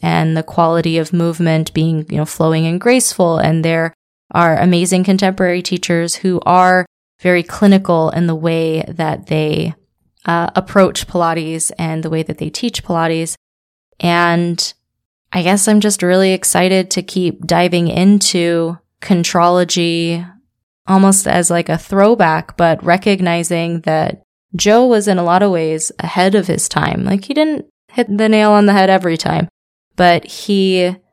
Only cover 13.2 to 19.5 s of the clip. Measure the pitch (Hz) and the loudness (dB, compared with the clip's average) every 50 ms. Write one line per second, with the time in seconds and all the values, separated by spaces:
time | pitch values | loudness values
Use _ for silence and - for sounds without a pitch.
13.2 | 165 160 - - _ _ _ _ _ _ _ _ _ _ _ - - 175 170 170 | -6 -8 -10 -14 _ _ _ _ _ _ _ _ _ _ _ -4 -2 0 2 2
14.2 | 170 175 170 170 175 170 170 170 - - - _ _ _ _ _ _ _ _ _ | 2 2 2 0 0 -2 -4 -4 -6 -8 -10 _ _ _ _ _ _ _ _ _
15.2 | _ _ - 185 165 180 202 196 - 220 214 214 202 214 202 202 185 180 185 190 | _ _ -6 -2 0 0 0 2 2 2 2 4 2 2 0 0 0 2 2 2
16.2 | 190 190 190 185 190 - - 175 180 185 190 190 185 190 - 180 180 - - 190 | 2 2 0 0 -2 -2 0 0 2 2 2 0 0 -2 -4 -6 -6 -6 -4 -2
17.2 | 180 170 - - 170 165 170 170 175 175 180 175 170 165 - 170 180 196 208 202 | -2 -2 -4 -4 -4 -2 0 2 2 2 0 0 0 0 0 2 4 4 4 4
18.2 | - - - 175 170 170 170 170 165 165 170 - _ _ _ _ - - 196 170 | 2 0 0 0 0 0 0 0 -2 -4 -6 -10 _ _ _ _ -2 0 0 0
19.2 | 170 - - 175 170 175 | 0 0 0 2 2 4